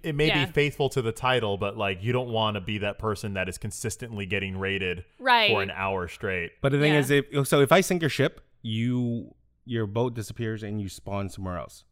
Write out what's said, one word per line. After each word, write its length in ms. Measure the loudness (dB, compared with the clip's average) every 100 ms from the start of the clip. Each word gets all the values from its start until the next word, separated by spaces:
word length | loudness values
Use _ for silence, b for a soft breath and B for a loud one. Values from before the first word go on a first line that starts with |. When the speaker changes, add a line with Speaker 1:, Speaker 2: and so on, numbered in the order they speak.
Speaker 1:
it 100 | -4 2
may 120 | 2
Speaker 2:
yeah. 180 | 2 2
Speaker 1:
be 60 |
faithful 380 | 2 2 2 0
to 120 | 2
the 120 | 0
title, 440 | 0 2 2 2 0
but, 200 | -2 0
like, 260 | -2 -2
you 80 | 0
don't 180 | 0 0
wanna 300 | 0 0 -2
be 160 | -4 -2
that 200 | -2 -2
person 340 | -2 -4 -4 -4
that 120 | -4
is 100 | -4
consistently 680 | -8 -6 -6 -6 -8 -8 -4
getting 320 | -2 -2 -2
raided 480 | -2 -2 -2 -4 -8 -6
Speaker 2:
Right. 320 | 2 4 4
Speaker 1:
for 140 | 2
an 80 | 0
hour 360 | -2 -2 -2 -4
straight. 420 | -6 -4 -4 -4 -4
Speaker 3:
But 120 | 0
the 40 | 2
thing 120 | 4
Speaker 2:
Yeah. 60 | 4
Speaker 3:
is, 100 | 4
if, 380 | 2 2 0 2
so 140 | 4
if 100 | 6
I 80 | 6
sink 220 | 4 2
your 80 | 0
ship, 320 | 2 0 -2 -18 _
you, 720 | -6 -2 0 0 0 -2 -6 -16 _ _
your 240 | -6 -4 -2
boat 260 | -2 -2
disappears 480 | -4 -8 -6 -6 -6
and 200 | -6 -6
you 80 | -6
spawn 400 | -8 -6 -4 -4
somewhere 280 | -6 -6 -6
else, 280 | -8 -14 -20